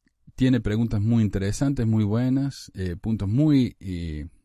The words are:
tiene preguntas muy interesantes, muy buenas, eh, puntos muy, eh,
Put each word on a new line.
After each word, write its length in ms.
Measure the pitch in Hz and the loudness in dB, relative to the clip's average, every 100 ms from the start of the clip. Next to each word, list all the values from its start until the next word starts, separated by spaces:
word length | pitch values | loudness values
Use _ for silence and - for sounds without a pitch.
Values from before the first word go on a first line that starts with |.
| _ _ - - | _ _ -16 0
tiene 220 | 127 127 | 2 2
preguntas 400 | 107 110 117 110 | 0 -2 0 0
muy 240 | 107 117 | 2 2
interesantes, 640 | 104 98 98 - 139 135 113 | 2 0 -2 0 -2 0 0
muy 160 | 110 | 2
buenas, 680 | 104 110 127 135 139 - - - | 2 0 0 0 -2 -8 -14 -8
eh, 220 | 92 85 | -6 -6
puntos 320 | 113 110 98 | -4 -4 0
muy, 480 | 120 156 139 120 - | 2 4 4 2 -4
eh, 480 | 95 85 85 76 73 - | -10 -6 -6 -8 -10 -16